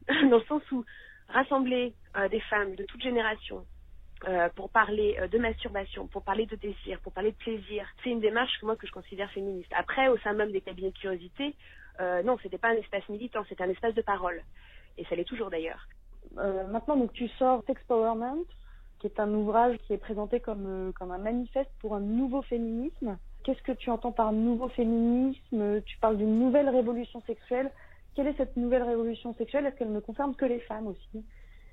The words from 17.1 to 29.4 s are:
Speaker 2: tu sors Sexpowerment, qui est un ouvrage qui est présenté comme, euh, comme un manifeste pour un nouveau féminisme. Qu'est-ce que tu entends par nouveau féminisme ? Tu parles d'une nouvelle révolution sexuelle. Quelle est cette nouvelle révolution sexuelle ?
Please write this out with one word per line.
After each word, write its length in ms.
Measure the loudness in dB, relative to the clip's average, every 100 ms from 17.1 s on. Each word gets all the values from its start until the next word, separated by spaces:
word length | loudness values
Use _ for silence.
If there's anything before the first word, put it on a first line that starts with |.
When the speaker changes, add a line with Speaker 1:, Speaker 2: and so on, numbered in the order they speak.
Speaker 2:
tu 120 | 0 -6 2
sors 260 | 4 4 2
Sexpowerment, 800 | -4 2 2 4 2 -2 -4 -6 -10 -18 -18 -20 -8
qui 60 | -6
est 120 | -2
un 140 | 0
ouvrage 440 | 2 4 6 6 4 -2
qui 60 |
est 60 | -4
présenté 420 | -2 -6 -2 -2
comme, 260 | -2 -6 -4
euh, 260 | -4 -6
comme 180 | -6 -8
un 80 | -4
manifeste 520 | -2 -2 -2 -2 -4 -6
pour 140 | -4
un 60 | -2
nouveau 420 | 0 0 0 -2
féminisme. 760 | -2 -2 -2 -2 -4 -4 -6 -6 -10 -8
Qu'est-ce 180 | -2 -2
que 100 | -2
tu 160 | -4 -2
entends 220 | -2 -2
par 200 | 0 2
nouveau 360 | 4 4 2 0
féminisme ? 1120 | 0 2 4 4 4 2 0 -4 0 2 0
Tu 140 | -2 0
parles 200 | 2 4
d'une 200 | 4 4
nouvelle 300 | 6 6 6
révolution 540 | 4 2 0 -4 -10 -8
sexuelle. 440 | -8 -2 -2 -2 -6 -18 -20 -8
Quelle 120 | -2 0
est 100 | 0
cette 200 | -2 0
nouvelle 260 | 2 4
révolution 520 | 4 2 0 -2 -6
sexuelle ? 320 | -6